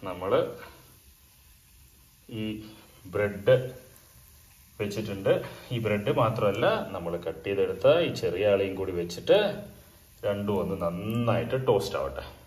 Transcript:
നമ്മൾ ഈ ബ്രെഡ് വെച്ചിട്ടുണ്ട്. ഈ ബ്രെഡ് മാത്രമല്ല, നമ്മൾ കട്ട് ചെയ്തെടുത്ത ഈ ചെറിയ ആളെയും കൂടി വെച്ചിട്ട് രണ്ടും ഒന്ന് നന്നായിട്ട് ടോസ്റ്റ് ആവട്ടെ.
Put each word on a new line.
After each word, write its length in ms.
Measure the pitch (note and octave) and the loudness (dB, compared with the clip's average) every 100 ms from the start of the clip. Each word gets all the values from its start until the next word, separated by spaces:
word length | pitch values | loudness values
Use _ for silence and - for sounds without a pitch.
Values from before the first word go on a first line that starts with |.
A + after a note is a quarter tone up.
| G2 | -8
നമ്മൾ 240 | F2+ F#2 C3 F3 - - - - - - _ _ - - - _ - - _ _ _ - A2 | -6 0 2 2 -6 -16 -20 -20 -20 -20 _ _ -20 -20 -20 _ -20 -20 _ _ _ -14 -8
ഈ 20 | A2 G#2+ - - - - F#2 | -6 -6 -12 -20 -20 -20 -6
ബ്രെഡ് 420 | G2 G#2 G2 A2 C3 - - - - - - - - - - - - | 0 0 2 4 4 4 -10 -20 -20 -20 -20 -20 -20 -20 -20 -20 -6
വെച്ചിട്ടുണ്ട്. 520 | G#2 G#2 G2+ F#2+ G#2+ F3 - - - | -6 -4 -6 -4 0 0 0 -14 -8
ഈ 20 | A#2+ G#2+ | -4 0
ബ്രെഡ് 280 | G#2 G2+ D3 | 0 0 2
മാത്രമല്ല, 440 | A2+ G#2+ G#2 G2 E3 A3 - F#2+ | 2 2 0 2 2 0 -4 -6
നമ്മൾ 160 | E2+ F2 E2 | -6 -4 -6
കട്ട് 200 | E2 G2 | -6 -4
ചെയ്തെടുത്ത 380 | G2 F#2 F#2 C3 E3 D#3 | 0 0 4 6 6 4
ഈ 20 | - | 0
ചെറിയ 300 | - F2 G#2 | -2 2 4
ആളെയും 200 | G2 G2 F#2+ | 4 2 -2
കൂടി 120 | F#2 | -4
വെച്ചിട്ട് 460 | F2 F2 - - F#3+ G#3 - - - - - - - | -4 -6 -6 4 4 4 -4 -12 -18 -20 -20 -20 -6
രണ്ടും 320 | G#2+ G2+ G#2 G2 | -4 -2 0 0
ഒന്ന് 140 | F2 F#2 | -2 -2
നന്നായിട്ട് 760 | E2+ F2 G#2 A#2 A#2 F#2+ A#2 C3 B2+ | -4 -4 -4 0 2 2 0 -2 2
ടോസ്റ്റ് 280 | G#2 - - | 2 2 -4
ആവട്ടെ. 240 | C#2 - - - | -4 -6 -12 -18